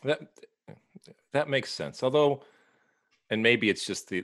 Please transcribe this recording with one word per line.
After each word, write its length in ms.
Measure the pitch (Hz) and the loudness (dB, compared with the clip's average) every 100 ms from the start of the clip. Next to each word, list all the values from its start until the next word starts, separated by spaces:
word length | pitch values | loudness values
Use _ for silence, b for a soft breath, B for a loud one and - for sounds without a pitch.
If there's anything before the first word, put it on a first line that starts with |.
That, 180 | 131 151 - _ - _ - - _ - - - _ | -4 -4 -6 _ -20 _ -20 -20 _ -20 -20 -20 _
that 160 | 139 151 | -2 0
makes 240 | 135 - | -2 -2
sense. 300 | - 73 - | -8 -10 -4
Although, 400 | 131 147 143 139 b b b b b b b b _ | 0 4 4 2 b b b b b b b b _
and 120 | 107 | 2
maybe 280 | 117 120 107 | 4 4 2
it's 160 | 92 - | 0 -4
just 220 | 95 - | -8 -6
the, 140 | 92 | -6